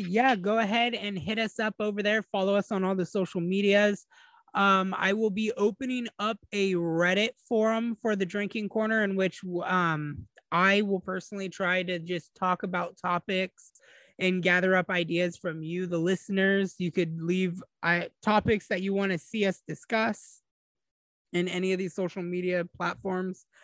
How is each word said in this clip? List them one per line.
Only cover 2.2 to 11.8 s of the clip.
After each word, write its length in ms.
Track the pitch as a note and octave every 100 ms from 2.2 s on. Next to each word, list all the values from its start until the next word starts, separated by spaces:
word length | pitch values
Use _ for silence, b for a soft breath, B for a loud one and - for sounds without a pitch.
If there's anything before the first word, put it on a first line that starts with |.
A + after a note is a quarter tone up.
Follow 340 | - G3+ F#3+ G3+
us 160 | -
on 100 | G3+
all 120 | F#3+ F#3+
the 100 | E3+
social 340 | G3+ F3+ F#3
medias. 680 | E3+ G3 G3+ G3+ G#3 G3+ - b b b b
Um, 400 | G3+ G3 F#3+ F#3+ F3+
I 160 | F#3+
will 160 | G#3+ A3
be 240 | F#3 F3+
opening 540 | - G#3 G3 C4 B3+ A#3 -
up 180 | G#3+ G#3+ -
a 220 | G#3 G3
Reddit 560 | F3+ E3+ E3 F3 F#3+ A3+ - -
forum 480 | A3+ A3 A3+ A#3 A3
for 160 | A3+ G3+
the 80 | F#3
Drinking 420 | G3+ G3+ A3+ G#3
Corner 360 | A3 A3 A3
in 120 | G3+ F#3+
which, 260 | F#3+ - F#3 F3
um, 640 | F3+ F#3 E3+ D#3 D3 - - - _
I 300 | E3+ F#3+ G3+
will 180 | G#3 F#3+
personally 480 | F#3 F#3 - G3+ F#3+
try 360 | - F#3 F#3